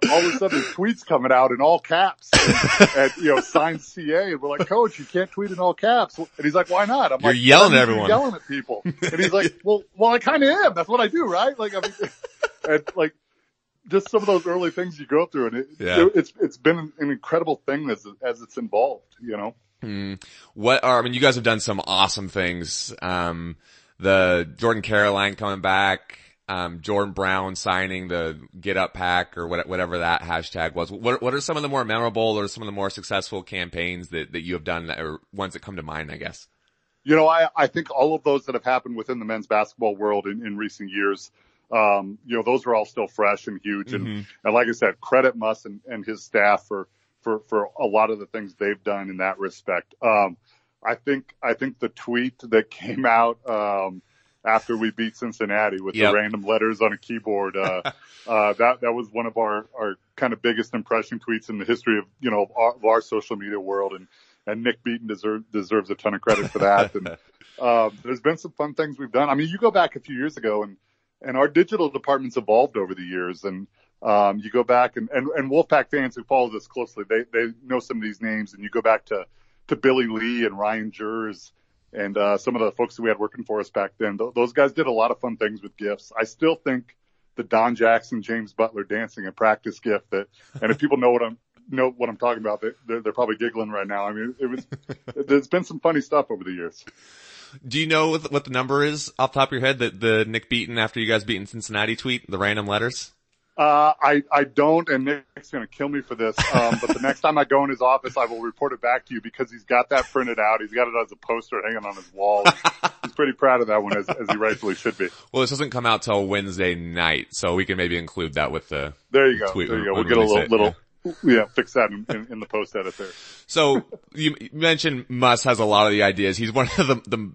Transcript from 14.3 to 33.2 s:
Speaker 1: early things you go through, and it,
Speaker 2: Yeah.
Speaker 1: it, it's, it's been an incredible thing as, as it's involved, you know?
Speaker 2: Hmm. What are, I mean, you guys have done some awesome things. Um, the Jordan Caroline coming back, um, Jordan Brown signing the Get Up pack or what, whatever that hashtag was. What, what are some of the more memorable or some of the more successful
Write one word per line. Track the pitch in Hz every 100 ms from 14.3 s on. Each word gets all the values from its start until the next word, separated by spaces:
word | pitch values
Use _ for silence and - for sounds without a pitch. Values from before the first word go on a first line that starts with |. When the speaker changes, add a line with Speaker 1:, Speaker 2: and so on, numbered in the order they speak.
| 180 175
Speaker 1:
early | 180 170
things | 180 180 151
you | 139
go | 143 175
through, | 147 117
and | 120
it, | 135 -
Speaker 2:
Yeah. | 92 90 190
Speaker 1:
it, |
it's, | 185 - -
it's | 170 -
been | 156 170 156 -
an | 143
incredible | 131 - 165 165 139 -
thing | 139 143
as, | 104 101 104
as | 127 117
it's | 113 -
involved, | 113 104 135 107 _ _
you | 120 107
know? | 107 - _ _
Speaker 2:
Hmm. | 113 101 98 98 - - -
What | - 110 135
are, | 123 123
I |
mean, | 123
you | 123
guys | 139 123
have |
done | 117 110
some | 104 98 -
awesome | 95 98 - 95
things. | 98 87 87 85 - - -
Um, | 90 90 85 85 85 82 _ _ _ -
the | 92 95 92 87 82 -
Jordan | 117 110
Caroline | 98 104 104 98 101 101
coming | 104 98
back, | 95 95 98 95 - - _ _ -
um, | 95 87 85
Jordan | 101 101 101
Brown | 92 95 95 95 92
signing | 104 92 95 92 90
the | 87 80 78 62 92
Get | 98 95
Up | 90
pack | 92 90 90 90 -
or | 85
what, | 85 -
whatever | 92 87 87
that | 85 85
hashtag | 85 82 82 87 82
was. | 87 85
What, | 98 113 131
what | 123
are | 139
some | 139 156
of |
the | 147
more | 135
memorable | 113 110 117 110 113 107
or | 101
some | -
of | 107
the |
more | 101 98
successful | - - 98